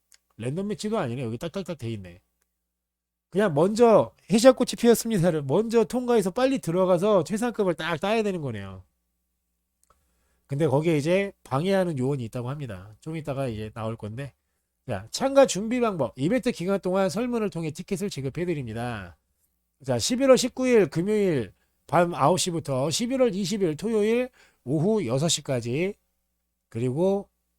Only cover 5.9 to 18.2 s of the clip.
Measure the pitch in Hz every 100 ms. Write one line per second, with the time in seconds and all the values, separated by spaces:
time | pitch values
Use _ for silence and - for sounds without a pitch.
5.9 | 240 247 240 190 214 262 262 - 170 185
6.9 | 175 208 202 147 202 247 220 190 165 160
7.9 | 165 196 226 208 185 139 110 98 92 -
8.9 | _ _ _ _ _ _ _ _ _ _
9.9 | _ _ _ _ _ _ 139 156 135 160
10.9 | 151 147 185 196 - - 135 180 196 175
11.9 | 147 127 143 113 127 120 147 131 92 101
12.9 | 107 156 160 151 135 135 107 107 113 113
13.9 | 113 104 113 139 - _ _ _ _ -
14.9 | 101 107 - 269 277 269 180 220 247 233
15.9 | 185 117 - 147 254 240 - 175 196 185
16.9 | 190 190 190 247 240 208 165 160 156 -
17.9 | 185 202 139